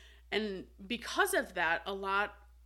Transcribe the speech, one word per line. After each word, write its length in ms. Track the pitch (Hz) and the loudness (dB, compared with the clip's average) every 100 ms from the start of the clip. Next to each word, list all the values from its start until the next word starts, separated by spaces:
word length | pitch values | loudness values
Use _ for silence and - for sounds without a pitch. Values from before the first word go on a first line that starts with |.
| - - - | -20 -20 -4
And 360 | 202 214 190 - - 196 | -2 0 -4 -10 -16 -8
because 480 | 240 - - 381 | -6 -4 2 4
of 200 | 359 262 | 4 0
that, 280 | 180 165 165 | 0 2 2
a 80 | - | -2
lot 420 | 196 196 196 202 - - - | -6 0 2 0 -4 -20 -20